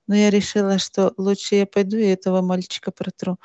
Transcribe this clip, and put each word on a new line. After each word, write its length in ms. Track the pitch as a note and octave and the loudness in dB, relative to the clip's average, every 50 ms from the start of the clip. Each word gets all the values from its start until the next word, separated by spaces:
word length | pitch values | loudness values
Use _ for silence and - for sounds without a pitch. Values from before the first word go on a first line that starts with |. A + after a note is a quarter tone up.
| _ - | _ 0
но 80 | G3+ | 2
я 140 | G#3 G#3 G#3 | 4 4 4
решила, 480 | G3 G#3 G3 - - G#3 G3+ G3 G3 F#3+ | 4 2 0 0 -2 -2 0 2 0 0
что 360 | - - - - F#3+ F#3+ - - | -2 -4 -2 0 0 0 0 -2
лучше 380 | F#3+ G3 G3+ G3 - - G#3 | -2 -2 -2 -2 -2 0 0
я 100 | G3+ G3 | 0 0
пойду 320 | G3 - G3+ G3+ F#3+ G#3 A3+ | 0 0 -2 -2 0 0 0
и 80 | A3 | 0
этого 360 | G3 F#3 F#3 - F#3+ F#3 F#3 | 0 0 0 -2 -2 0 0
мальчика 500 | F#3 F3+ F#3 F3+ F3 - - - - F#3+ | 0 0 -2 -4 -4 -8 -12 -10 -10 -10
протру. 460 | - _ F#3 F#3+ - _ - F#3 F3+ - - | -10 _ -10 -10 -10 _ -6 -6 -6 -6 -10